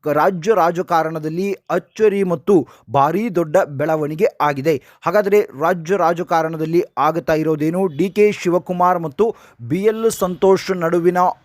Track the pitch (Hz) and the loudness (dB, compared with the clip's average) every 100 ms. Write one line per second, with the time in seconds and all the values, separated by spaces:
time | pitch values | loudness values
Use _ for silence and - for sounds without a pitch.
0 | 151 147 165 185 165 208 170 170 185 170 | -2 2 2 0 0 2 2 0 -2 0
1 | 160 160 151 165 196 190 _ 165 - - | 0 -4 -6 -4 -4 -6 _ -6 -6 0
2 | 214 202 190 170 - 196 127 - - 131 | 0 2 -2 -2 2 2 2 -12 -4 0
3 | 143 170 233 175 165 165 170 139 151 160 | 2 0 -2 -2 0 0 0 -2 -2 -2
4 | 147 156 214 - 147 139 139 147 _ _ | -2 -2 -2 0 -2 0 -2 -2 _ _
5 | - 185 202 208 - 131 160 180 160 190 | -2 0 2 2 0 -2 -2 -2 -2 0
6 | 170 170 170 170 160 160 160 170 - - | 0 0 -2 -2 -2 -4 -2 0 -2 -2
7 | 143 160 135 156 156 156 156 175 190 143 | 0 0 -2 -2 0 0 -2 -2 -4 -2
8 | 185 190 208 202 180 175 175 180 180 180 | -4 2 2 2 -2 -2 -2 -2 0 0
9 | 160 - 226 - - _ 117 165 208 220 | -4 -2 -2 -2 -16 _ -6 0 0 0
10 | 226 - 185 180 190 190 - 185 165 175 | -2 -2 -4 0 2 2 0 -4 0 2
11 | 170 180 180 - | 2 2 0 -2